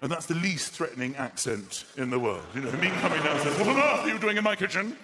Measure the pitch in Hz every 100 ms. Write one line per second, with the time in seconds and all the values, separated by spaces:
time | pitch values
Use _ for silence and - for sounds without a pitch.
0 | 135 165 - 165 185 170 - - 165 127
1 | 127 139 127 - - 107 98 - - -
2 | 127 123 120 92 80 120 135 135 180 180
3 | 180 160 151 147 147 147 202 269 294 226
4 | 311 220 214 208 214 208 190 185 202 -